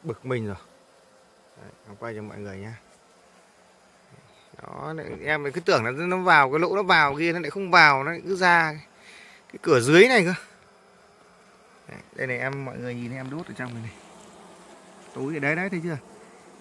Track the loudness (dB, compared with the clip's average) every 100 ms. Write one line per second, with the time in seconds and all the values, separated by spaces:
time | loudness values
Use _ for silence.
0 | -10 -10 -6 -4 -4 -10 -16 _ _ _
1 | _ _ _ _ _ -20 -20 -20 -20 -14
2 | -12 -12 -14 -14 -14 -12 -14 -16 _ _
3 | _ _ _ _ _ _ _ _ _ _
4 | _ -20 _ _ _ -20 -18 -14 -12 -10
5 | -12 -10 -4 -4 -4 -6 0 2 2 -4
6 | -4 -2 6 6 6 2 0 -2 2 4
7 | 4 2 -2 -2 -6 -8 4 8 8 6
8 | -2 -8 -6 0 4 4 2 -4 -16 _
9 | -20 -20 -20 -20 _ -8 2 2 6 8
10 | 8 6 2 -4 -10 _ _ _ _ _
11 | _ _ _ _ _ _ _ _ -20 -20
12 | -18 -10 -6 -6 -6 -8 -10 -10 -10 -10
13 | -10 -10 -10 -12 -12 -12 -12 -10 -14 -16
14 | -20 -20 -20 -20 -20 -20 -20 -20 -20 -20
15 | -18 -10 -8 -4 -2 -2 -2 -4 -6 -8
16 | -10 -20 -20 -20 -20 -20